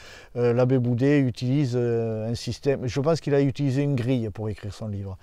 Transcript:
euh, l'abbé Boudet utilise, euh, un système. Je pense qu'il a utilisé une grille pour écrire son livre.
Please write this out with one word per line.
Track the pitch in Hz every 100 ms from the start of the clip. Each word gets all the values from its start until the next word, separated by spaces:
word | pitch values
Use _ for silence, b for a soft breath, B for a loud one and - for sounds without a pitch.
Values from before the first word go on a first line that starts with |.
| B B B 123
euh, | 120
l'abbé | 120 127 135
Boudet | 120 120 135 147
utilise, | 131 - 127 139 135 123
euh, | 120 117 113 110 110
un | 117
système. | - 113 139 135 123
Je | 139
pense | 139 160
qu'il | - 139
a |
utilisé | 139 - 143 131
une | 143 135
grille | 113 131 110
pour | 107 107
écrire | 104 104
son | - 113
livre. | 101 98 92